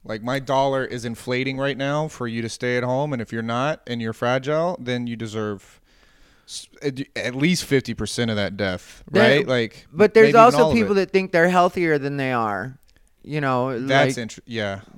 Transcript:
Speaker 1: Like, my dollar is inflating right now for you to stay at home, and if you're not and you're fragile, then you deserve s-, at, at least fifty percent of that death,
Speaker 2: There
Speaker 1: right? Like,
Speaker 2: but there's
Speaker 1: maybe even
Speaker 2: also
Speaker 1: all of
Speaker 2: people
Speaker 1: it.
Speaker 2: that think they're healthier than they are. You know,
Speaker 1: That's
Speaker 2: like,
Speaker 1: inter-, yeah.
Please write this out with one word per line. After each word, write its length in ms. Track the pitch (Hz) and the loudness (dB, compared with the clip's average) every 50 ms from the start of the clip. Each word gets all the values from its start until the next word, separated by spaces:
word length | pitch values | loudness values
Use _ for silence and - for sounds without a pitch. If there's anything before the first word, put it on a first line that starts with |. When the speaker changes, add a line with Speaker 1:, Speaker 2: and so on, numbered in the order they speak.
| - | -12
Speaker 1:
Like, 200 | - 110 110 107 | -10 -10 -8 -6
my 160 | 123 131 139 | -4 -4 -4
dollar 440 | 131 131 135 135 139 139 135 135 131 | -2 0 0 2 2 2 0 -2 -2
is 200 | - - 123 110 | -4 -6 -8 -8
inflating 520 | 123 113 - - 127 127 127 131 135 131 | -8 -10 -8 -6 -4 -2 -2 -2 -2 -4
right 200 | 131 135 139 131 120 | -4 -4 -4 -4 -4
now 300 | 139 139 143 151 156 156 | -4 -4 -2 -2 -4 -6
for 180 | - - 123 | -6 -8 -8
you 160 | 117 113 117 117 | -6 -6 -6 -6
to 60 | 113 | -6
stay 280 | - - - 123 123 | -8 -6 -4 -2 -2
at 60 | 123 120 | -2 -2
home, 300 | 123 127 131 147 151 143 | -2 -2 -2 -2 -2 -4
and 100 | 117 110 | -6 -6
if 100 | - 113 | -6 -6
you're 100 | 113 113 | -6 -4
not 400 | 113 117 120 131 151 156 - - | -4 -2 -2 -2 -2 -4 -6 -8
and 160 | - 120 117 113 | -8 -6 -6 -4
you're 100 | 113 113 | -6 -6
fragile, 640 | - 127 120 127 135 127 139 151 156 165 180 185 - | -4 -2 0 0 0 -2 -2 -2 0 0 -2 -4 -6
then 260 | 127 123 123 123 120 | -6 -6 -4 -4 -4
you 80 | 117 117 | -6 -6
deserve 680 | 110 117 110 104 110 107 107 104 98 _ _ _ _ _ _ _ _ _ _ _ _ _ _ _ _ _ - | -8 -8 -8 -6 -6 -4 -4 -6 -8 _ _ _ _ _ _ _ _ _ _ _ _ _ _ _ _ _ -16
s-, 180 | - - - - _ - - | -16 -16 -16 -16 _ -8 -8
at, 180 | 143 131 127 139 - - | -6 -6 -6 -10 -10 -8
at 220 | 117 92 120 123 | -6 -6 -4 -2
least 280 | 135 143 175 180 - - | 0 2 2 2 2 0
fifty 300 | - 139 135 117 - 113 | 0 0 0 0 0 -6
percent 340 | - 110 101 - - 120 113 110 | -6 -6 -6 -4 -4 -2 -2 0
of 40 | |
that 200 | 104 101 92 101 | -2 -2 -4 -4
death, 480 | 98 104 95 92 87 - - - - - - | -2 -2 -2 -2 -4 -8 -14 -20 -20 -10 -2
Speaker 2:
There 140 | - 196 - 123 139 147 | 2 4 4 4 4 2
Speaker 1:
right? 80 | - | 2
Like, 400 | - 131 123 117 104 - - - _ - | 0 0 0 -2 -2 -6 -14 -20 _ 0
Speaker 2:
but 220 | 160 208 208 - | 2 4 6 8
there's 100 | 220 220 | 8 8
Speaker 1:
maybe 40 | 143 | 8
even 100 | 175 233 | 8 8
Speaker 2:
also 180 | 220 247 143 - - | 8 8 8 6 4
Speaker 1:
all 60 | 156 | 4
of 60 | 139 | 4
Speaker 2:
people 160 | 117 107 95 - | 2 2 2 0
Speaker 1:
it. 40 | 196 185 | 0 0
Speaker 2:
that 40 | - - | 2 0
think 180 | 190 190 185 | 0 0 2
they're 180 | - 170 165 180 | 2 2 4 4
healthier 480 | 180 180 175 175 - 185 175 165 151 147 | 4 4 4 2 2 0 0 0 0 0
than 180 | 135 139 143 | -2 -4 -4
they 160 | 143 135 131 127 | -4 -4 -2 -2
are. 440 | 120 113 107 101 95 101 131 131 - _ _ _ _ _ _ _ _ - - | -2 -2 -2 -2 -4 -6 -8 -12 -16 _ _ _ _ _ _ _ _ -14 -8
You 120 | 147 151 | -6 -4
know, 360 | 147 135 131 123 123 131 131 113 | -2 0 0 0 0 -2 -4 -4
Speaker 1:
That's 360 | 127 135 131 135 135 131 135 | -2 2 4 4 4 2 0
Speaker 2:
like, 60 | 127 117 | -4 -8
Speaker 1:
inter-, 200 | 107 - - - | -10 -12 -16 -14
yeah. 340 | - 117 110 104 101 98 101 - - - | -10 -6 -4 -4 -4 -6 -8 -12 -16 -10